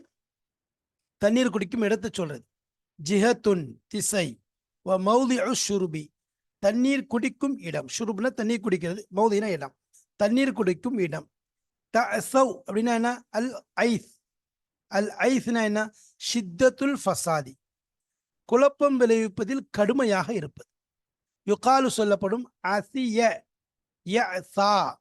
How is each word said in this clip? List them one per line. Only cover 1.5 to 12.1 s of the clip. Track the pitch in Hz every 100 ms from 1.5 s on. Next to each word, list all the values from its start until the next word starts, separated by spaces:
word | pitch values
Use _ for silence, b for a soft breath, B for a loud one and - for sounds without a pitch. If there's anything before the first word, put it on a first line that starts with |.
குடிக்கும் | 208 185 240 208
இடத்தை | 214 214
சொல்றது. | - 160 135 _ _ _ _ _ -
ஜிஹத்துன், | 151 202 226 240 214 185 143 - _
திசை. | 214 - 208 156 113 _ _ _ _ 180
வ | 190
மௌதிஉ | 190 233 262 254 202 247
ஷுருபி, | - 202 185 156 147 _ _ _ _ -
தண்ணீர் | 196 226 262 277 -
குடிக்கும் | 233 254 - 277 277
இடம். | 170 147 131
ஷுருப்னா | - 226 202 247
தண்ணீர் | - 214 233 208
குடிக்கிறது, | 185 170 202 -
மௌதினா | 190 220 208 214
இடம், | 160 139 _ _ _ _ -
தண்ணீர் | 202 240 269 -
குடிக்கும் | 185 180 247 247
இடம். | 170 156 - _ _ _ _ _ _
தஅசவ் | 226 220